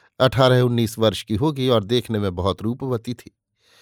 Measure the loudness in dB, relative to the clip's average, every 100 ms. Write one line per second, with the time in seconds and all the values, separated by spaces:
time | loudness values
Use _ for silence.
0 | _ 0 2 4 4 4 2 0 -2 0
1 | 0 0 -2 -2 -2 -2 0 0 2 -2
2 | -2 -4 -4 -2 -2 -2 -6 -6 -6 -6
3 | -8 -12 -16 -20 _ _ _ _